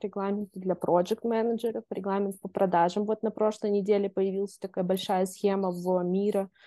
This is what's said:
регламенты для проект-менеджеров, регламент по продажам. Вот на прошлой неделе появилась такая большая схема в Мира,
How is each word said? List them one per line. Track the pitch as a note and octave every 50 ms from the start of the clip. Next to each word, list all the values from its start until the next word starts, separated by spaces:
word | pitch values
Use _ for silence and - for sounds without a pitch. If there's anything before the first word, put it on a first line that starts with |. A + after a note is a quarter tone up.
регламенты | - G3 - G3+ G3 G3+ G3+ G#3 G#3 - - F#3+
для | F#3 F#3 F3
проект-менеджеров, | - - - E3+ F3+ F3+ - A3 - - A#3 A3+ A3+ A3 A#3 A#3 A3 A#3 A3+ A3 A#3 - _
регламент | - G3 G3 G3 G3 G3+ G3+ G3 F#3+ -
по | - G3
продажам. | - - G3 F3+ F#3 E3+ E3+ F3+ - G#3 G#3
Вот | G#3+ A3 - -
на | G#3+
прошлой | - - G#3+ G#3+ G#3+ - - G#3
неделе | G3+ G3+ F#3+ G#3 G#3 G3+ G3+ F#3+
появилась | - G3 G3 G3 F#3+ G3 G3+ G3 - -
такая | G3+ F#3+ - G3 F#3
большая | F3+ F#3+ F#3+ - - F#3+ F#3 F#3+
схема | F#3+ - - G#3 G3+ G3 G3 F#3+ F3+
в | F3+ F3 F3 F#3 F#3 F3+ F3
Мира, | F3+ F#3 G3 G3+ G#3 G3+ G3 G3 F#3+ _ _ -